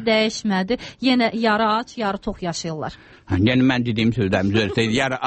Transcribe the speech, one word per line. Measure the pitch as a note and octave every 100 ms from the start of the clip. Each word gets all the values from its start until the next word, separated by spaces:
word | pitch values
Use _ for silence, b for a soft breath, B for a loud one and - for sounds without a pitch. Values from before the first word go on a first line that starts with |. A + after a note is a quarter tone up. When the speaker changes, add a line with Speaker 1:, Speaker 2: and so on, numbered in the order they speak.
Speaker 1:
dəyişmədi. | A3+ A3 A3 - G#3+ F#3+ F#3 B3+ B B
Yenə | B3+ B3 A3+ A3+
yarı | A3+ G#3 A3
ac, | G#3+ A#3 -
yarı | G#3 G3
tox | A3 -
yaşayırlar. | F3 D#3+ E3 D#3 A#2 - B B -
Speaker 2:
Hə, | F#2
yəni | G#2+ B2+ C3
mən | B2 A#2+
dediyim | A2+ A2+ A#2
sözlərimi | F#2+ G2 G2 G#2+
düzəltsəydi, | G2+ A#2 A2+ B2
<laughs> |
yarı | C3+ C3